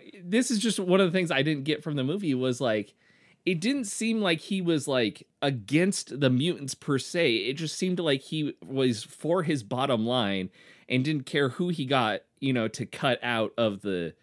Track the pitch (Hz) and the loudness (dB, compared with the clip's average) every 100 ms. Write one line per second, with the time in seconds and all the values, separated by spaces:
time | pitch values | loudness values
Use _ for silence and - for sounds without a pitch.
0 | - 202 175 220 247 220 226 196 185 190 | -10 -16 0 2 2 2 0 0 4 4
1 | 190 185 170 139 143 151 139 151 165 147 | 4 2 2 2 2 0 -2 -2 -2 -2
2 | 131 190 185 127 127 123 131 107 101 _ | -2 -2 0 0 0 0 0 0 -2 _
3 | _ _ _ _ - 180 208 285 208 - | _ _ _ _ -2 0 0 -2 -4 -4
4 | 220 226 196 160 - 190 175 160 139 131 | -2 0 2 0 -2 -2 0 0 0 0
5 | 110 - - _ 143 127 98 147 185 - | 0 -2 -14 _ -2 -2 0 2 4 0
6 | - 127 135 127 160 147 139 - - 135 | -6 0 2 4 2 -2 -8 -8 -2 -2
7 | - 180 160 113 110 147 160 - 185 180 | 0 0 2 2 0 -4 -6 -4 -2 0
8 | 165 139 - 160 147 - - 135 131 107 | 0 0 -2 -4 -4 -6 -6 0 0 0
9 | - - 151 180 160 151 104 127 135 120 | -6 -8 -2 0 0 -2 -2 -2 0 2
10 | 110 127 104 98 92 - - - - 127 | 2 0 0 0 -4 -10 -20 -20 -2 0
11 | 139 151 123 151 135 - 175 160 131 135 | 2 -2 -2 0 0 0 -2 -2 0 2
12 | 110 98 - _ 135 127 110 - 107 - | 2 0 -6 _ -2 0 -2 -4 -8 -2
13 | 143 123 120 113 107 - 113 101 101 90 | 0 0 0 -2 -2 0 0 0 -4 -4
14 | 82 - | -4 -10